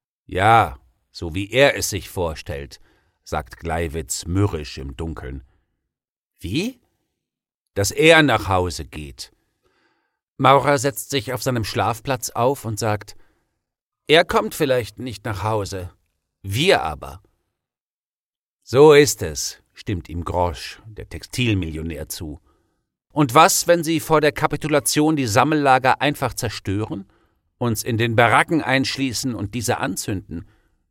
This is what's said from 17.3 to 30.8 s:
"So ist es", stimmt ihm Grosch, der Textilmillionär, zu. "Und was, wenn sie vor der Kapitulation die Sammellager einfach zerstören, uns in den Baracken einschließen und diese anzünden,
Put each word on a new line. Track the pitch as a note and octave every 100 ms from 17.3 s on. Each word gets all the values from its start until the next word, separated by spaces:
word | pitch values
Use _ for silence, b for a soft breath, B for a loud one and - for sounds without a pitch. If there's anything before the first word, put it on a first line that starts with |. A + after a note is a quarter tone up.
| _ _ _ _ _ _ _ _ _ _ _ _ _
"So | - B2+ D#3
ist | D3 C#3+ -
es", | E2+ D2 - - _
stimmt | - - F#2 -
ihm | F2
Grosch, | F2 F2+ F2 - - - A2
der | G#2 -
Textilmillionär, | D#2 - - A#2+ F#2+ D#2+ D#2 E2 D2 D#2
zu. | - D#2 C#2 _ _ _ _ _ _ _
"Und | D3+ C#3
was, | D3 F#3 - E3+
wenn | F3
sie | D#3 D#3
vor | - D#3
der | D3+
Kapitulation | - D#3 D3 D3+ D3 - D3+ D#3 D3+
die | A#2+
Sammellager | A#2+ C3+ D#3 C#3 B2+ B2+ -
einfach | C#3 C#3+ B2
zerstören, | - A#2 - - G2 G#2+ - - _ _ _ _ -
uns | A#2+ G#2+
in | - A2+
den | A#2 A#2
Baracken | A#2 C3+ E3 D#3+
einschließen | A#2+ C3+ B2+ - C3+ G#2+ C3+
und | G2 G2+
diese | A#2+ A2+ E2
anzünden, | C3 G3 - F#2+ - E2+ - _ _ _